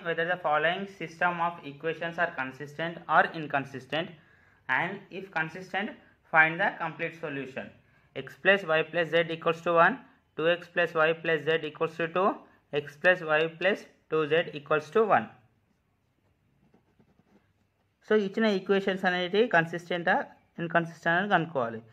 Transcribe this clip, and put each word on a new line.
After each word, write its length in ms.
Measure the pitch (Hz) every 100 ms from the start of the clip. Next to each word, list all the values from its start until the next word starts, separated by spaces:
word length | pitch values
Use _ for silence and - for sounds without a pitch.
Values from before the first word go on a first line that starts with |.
whether 200 | 175 165
the 120 | 170 180
following 500 | 156 151 160 185 196
system 540 | - 165 - 180 175
of 140 | 170 170
equations 520 | 143 139 160 160 170 170
are 140 | 165
consistent 680 | - 131 131 143 147 170 170 -
or 160 | 165 - 165
inconsistent, 720 | 147 139 131 127 - 151 190 - _ _ _ _ -
and 320 | 135 175 196 -
if 220 | 180 190
consistent, 580 | 160 160 185 185 190 220 - _ _ -
find 280 | 160 160 170
the 80 | 214 -
complete 400 | 165 143 165 160
solution. 540 | 160 139 127 117 101 - _ _ _
X 220 | 135 135 -
plus 220 | 185 196
y 220 | 165 160
plus 260 | 156 170 160
z 140 | 165 165 165
equals 240 | 170 165
to 100 | 175
one, 260 | 170 180 262 - _ _ -
two 120 | 165
x 200 | 175 -
plus 220 | 175 170
y 180 | 165 156
plus 320 | 165 165 160 143
z 180 | 160 151
equals 260 | - 160 -
to 100 | 165
two, 220 | 180 190 294 - _ -
x 240 | 147 147 -
plus 180 | 180 175
y 200 | 156 151 165 165
plus 260 | 185 220 - _ -
two 180 | 156 147
z 160 | 160 175 147
equals 280 | - 151 151
to 80 | 220 208 131
one. 100 | 110 - _ _ _ _ _ _ _ _ _ _ _ _ _ _ _ _ _ _ _ _ _ _ _ _ _ _ -
So, 80 | 214 196
ఇచ్చిన 200 | 220 220 190
ఈక్వేషన్స్ 460 | 190 196 196 185 190
అనేటివి 380 | 180 175 196 247 170
కన్సిస్టెంటా, 600 | 165 170 - 175 170 220 - - _ -
ఇన్‌కన్సిస్టెంట్ 580 | 170 170 165 - 170 170
అని 100 | 208
కనుక్కోవాలి. 480 | 175 156 139 117 113 -